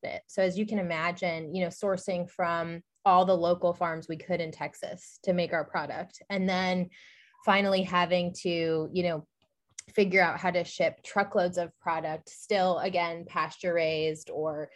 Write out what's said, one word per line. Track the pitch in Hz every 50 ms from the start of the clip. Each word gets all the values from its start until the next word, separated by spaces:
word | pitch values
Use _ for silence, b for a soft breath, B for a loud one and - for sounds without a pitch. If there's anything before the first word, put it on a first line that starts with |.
| -
it. | - - - - -
So | - -
as | 190 185 175
you | 190 214
can | 214 220 208
imagine, | 185 170 165 156 160 175 175 180 190 175 165 160 160 151 160
you | 185
know, | 180 170
sourcing | 185 - - 202 190 180 - - 180 175 175 180
from | - - 180 170 170 170 165 170 170 170 - _ _ _ -
all | 196 180 180 185
the | 185 185
local | 170 170 170 175 175 180 175 175
farms | - 180 170 160 160 160 -
we | 160
could | 156 - - 180 165
in | 165 160
Texas | 151 - 147 147 - - - - - 180 - - - - -
to | 196
make | 180 175 170 160
our | 175 165 147
product. | - - 170 151 139 117 - 180 - - - - -
And | 202 196 185 190
then | 185 185 185 185 185 180 175 175 B B B B B B B B B B -
finally | 220 196 196 202 196 196 190
having | 180 185 185 180 175 170 180 180 175 175 180 -
to, | - 180 170 165 165 160 160 160 156 -
you | - 180
know, | 175 175 165 151 151 _ _ _ _ _ _ _ _ _ _ - - -
figure | - - 202 190 180 190
out | 180 165 - -
how | 180 185
to | 175 175
ship | 170 - - - 175 160 - -
truckloads | - - - 202 202 202 - 208 180 180 180 180
of | 170 165 - _
product, | - 175 165 165 160 156 156 160 - -
still, | - - - - 214 190 185 185 175 165
again, | - 196 185 175 175 170 170 170 170
pasture | - - 170 156 160 - - - 180 170
raised | 170 165 156 160 156 156 160 156 156 - -
or | - 147 156 156 151 151 151 B B